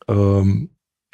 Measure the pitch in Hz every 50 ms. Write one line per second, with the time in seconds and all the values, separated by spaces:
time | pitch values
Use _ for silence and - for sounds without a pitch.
0 | _ - 101 101 101 98 98 98 98 98 98 110 135 - _ _ _ _ _ _
1 | _ _